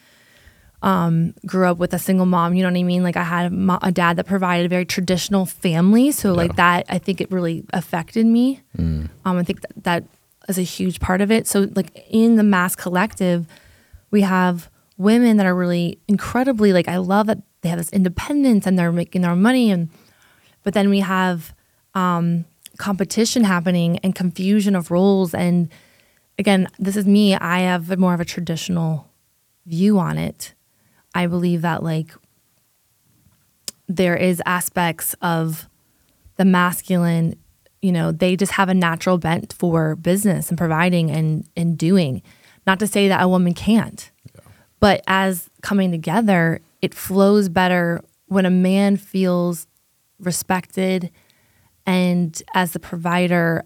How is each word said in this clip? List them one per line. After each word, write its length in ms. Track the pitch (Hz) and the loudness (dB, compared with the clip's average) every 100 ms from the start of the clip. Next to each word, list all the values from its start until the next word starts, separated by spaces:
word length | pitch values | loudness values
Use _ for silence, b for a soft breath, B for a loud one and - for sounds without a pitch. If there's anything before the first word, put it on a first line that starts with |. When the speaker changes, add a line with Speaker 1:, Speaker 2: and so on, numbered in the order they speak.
| b b b b b b b b | b b b b b b b b
Speaker 1:
um, 520 | - 185 170 165 170 - 196 | -2 0 2 0 0 -4 -6
grew 200 | 185 180 | 0 0
up 100 | 175 | 0
with 140 | 180 | -2
a 60 | 175 | -2
single 260 | - 190 180 | 0 2 2
mom, 260 | 180 170 | 2 2
you 80 | 180 | 0
know 60 | 185 | 0
what 80 | 180 | 0
I 40 | |
mean? 180 | 180 180 | 0 0
Like, 140 | 180 170 | 0 -2
I 60 | |
had 240 | 170 175 175 | -2 -2 -2
a 20 | |
mo-, 300 | 190 190 180 | 0 0 0
a 100 | 190 | 0
dad 260 | 180 170 170 | 2 0 0
that 80 | - | -2
provided 400 | 196 180 175 175 | -2 0 0 0
a 20 | |
very 160 | 180 175 | -2 -2
traditional 600 | - 180 175 - 202 180 | -4 -2 -2 0 -2 -2
family. 640 | - 185 160 185 226 285 | -4 -2 2 4 4 4
So, 220 | 285 202 | 0 0
like, 180 | 175 170 | 0 0
Speaker 2:
Yeah. 40 | 175 | 2
Speaker 1:
that, 280 | 175 180 - | 2 2 -2
I 80 | 190 | -4
think 220 | - 180 | -4 -6
it 100 | 170 | -4
really 320 | 185 165 165 - | -4 -4 -6 -6
affected 520 | 180 - 170 165 226 226 | -8 -6 -8 -4 0 2
me. 360 | 233 262 269 _ - | 4 2 -2 _ -4
Speaker 2:
Mm. 320 | 82 78 78 - 190 | -2 -2 -6 -8 -4
Speaker 1:
Um, 120 | 180 | -2
I 60 | |
think 180 | 175 170 | -4 -6
th-, 220 | - 214 | -12 -8
that 200 | 185 170 - _ _ _ - | -4 -4 -6 _ _ _ -6
is 120 | 185 | -4
a 40 | |
huge 360 | 175 - 185 - | -4 -4 -6 -4
part 220 | - 185 | -2 0
of 100 | 202 | 2
it. 160 | 226 - | 0 0
So, 200 | 202 202 196 | 0 0 -2
like, 300 | - - - | -6 -12 -2
in 260 | 220 226 220 | 2 4 4
the 80 | |
mass 320 | 208 185 185 - | 4 2 0 -4
collective, 720 | 185 180 220 - 180 175 160 b b b b b _ | -2 -2 -2 -2 0 0 -4 b b b b b _
we 100 | 208 | 2
have 480 | 196 185 185 175 - _ _ - | 2 2 2 -2 -8 _ _ -2
women 400 | 202 240 240 214 | 2 4 4 4
that 100 | 185 | 2
are 80 | 180 | 0
really 420 | 175 175 175 - - | 0 0 -2 -6 -2
incredibly, 640 | 196 - 240 262 220 208 | -2 0 -2 0 2 4
like, 160 | 180 160 | 4 2
I 100 | 180 | -2
love 280 | 180 202 214 | 0 0 0
that 120 | 196 - _ | -4 -8 _
they 80 | 165 | -6
have 100 | 170 | -4
this 100 | 165 | -2
independence 760 | 202 185 - - 294 269 208 190 | 0 0 -2 -4 0 4 2 2
and 100 | 185 | 0
they're 140 | 170 | 2
making 320 | 175 - 180 | 0 -2 -2
their 80 | 175 | 0
own 100 | 175 | 2
money. 300 | 220 262 226 | 2 4 2
And, 180 | 180 165 b b b b b b b | 0 -4 b b b b b b b
but 100 | 202 202 | -4 0
then 140 | 202 | 2
we 80 | 196 | 2
have, 560 | 190 185 185 170 - - _ _ _ 190 | 0 0 0 -2 -8 -20 _ _ _ -2
um, 500 | 180 170 170 170 170 _ - - | 0 0 0 -2 -6 _ -20 -10
competition 640 | 208 190 185 214 233 254 202 | -6 -4 -2 -2 0 2 2
happening 520 | 175 175 175 170 170 | 0 0 0 0 0
and 100 | 196 | -4
confusion 640 | - 180 175 190 214 202 185 | -2 -4 -2 0 0 2 -2
of 160 | 160 | 0
roles. 420 | 175 196 196 180 | 2 4 2 0
And 360 | - 180 175 165 b b b b b b - | 0 0 0 -2 b b b b b b -4
again, 300 | 202 190 185 - | 0 0 0 -4
this 180 | 190 202 | -4 0
is 120 | 196 | 4
me. 260 | 202 202 | 4 4
I 280 | 190 170 180 | 2 0 0
have 280 | 180 180 165 | 0 -2 -2
a 80 | 185 | 0
more 160 | 185 | 0
of 60 | 175 | 0
a 60 | 170 | -4
traditional 800 | - 175 160 - 170 165 156 - _ _ _ _ _ 170 | -6 -6 -6 -4 -2 -2 -4 -8 _ _ _ _ _ -8
view 320 | 165 202 196 | 0 2 2
on 220 | 160 156 | 0 -4
it. 320 | 160 - - _ _ _ _ _ _ 185 | -6 -8 -18 _ _ _ _ _ _ -4
I 100 | 175 | -2
believe 340 | 175 175 170 | -2 -2 -2
that, 200 | 170 160 | -2 -4
like, 300 | 165 160 156 - _ _ _ _ _ _ _ _ _ _ _ _ _ _ - - - | -4 -6 -8 -16 _ _ _ _ _ _ _ _ _ _ _ _ _ _ -20 -16 -8
there 280 | 180 180 170 | -2 0 0
is 240 | 180 170 - | 0 0 -2
aspects 680 | 180 - 180 170 165 - - | -4 -4 -2 -2 -4 -8 -6
of 480 | 175 165 160 160 - _ _ _ _ _ _ - | -2 -2 -2 -6 -14 _ _ _ _ _ _ 0
the 60 | |
masculine, 920 | 190 185 180 170 - 180 170 165 165 - _ _ _ _ | 2 4 2 -2 -2 0 2 0 -2 -4 _ _ _ _
you 100 | 190 | -2
know, 180 | 170 165 | 0 -2
they 240 | 160 180 185 | 0 0 0
just 180 | 196 | -2
have 140 | - 185 | 0 2
a 60 | |
natural 440 | 190 170 165 185 180 | 2 0 0 -2 0
bent 360 | 160 170 - | 0 -4 -6
for 420 | - 175 165 156 156 | -6 -2 0 -2 -2
business 540 | 170 196 208 151 - | -2 0 0 -2 -4
and 80 | 165 | -4
providing 520 | 165 160 180 175 160 | -2 0 2 2 0
and, 360 | 151 156 156 - 170 | 0 -2 -2 -6 -4
and 220 | 170 160 | -2 0
doing. 440 | 165 190 147 127 b b b b 190 | 2 2 2 -4 b b b b -4
Not 120 | 190 | -2
to 80 | 208 | -2
say 200 | 202 196 | 0 2
that 140 | 185 | 2
a 60 | 180 | 2
woman 240 | 185 175 | 2 0
can't, 580 | 170 202 220 - - - _ - | 0 0 2 0 -8 -20 _ -20
Speaker 2:
Yeah. 80 | b b b b _ | b b b b _
Speaker 1:
but 200 | 202 - - | 2 2 0
as 420 | 190 190 175 - _ | 0 0 -4 -10 _
coming 300 | - 202 190 | -2 0 0
together, 680 | 165 160 196 214 180 165 165 - _ | -2 -2 0 2 2 2 -2 -8 _
it 120 | 185 | -6
flows 540 | - - 190 196 208 196 | -6 -2 2 4 4 2
better 540 | 180 185 180 170 170 - _ _ | 0 2 2 0 -4 -8 _ _
when 180 | 190 185 | 0 2
a 40 | |
man 480 | 185 185 190 202 196 | 2 2 2 2 0
feels 720 | - 190 185 175 175 170 - _ _ _ _ _ | -2 -2 0 0 -2 -4 -12 _ _ _ _ _
respected 920 | 175 160 - 185 - - 185 185 175 - _ _ _ _ _ _ 190 | -6 -6 -2 -4 -4 -4 -2 -2 -4 -12 _ _ _ _ _ _ -2
and 540 | 185 180 180 165 - - 185 | 0 2 0 -2 -6 -4 -2
as 160 | 180 | -2
the 80 | 170 | -6
provider 840 | - 175 170 175 175 175 165 165 | -10 -8 -2 0 0 2 0 -2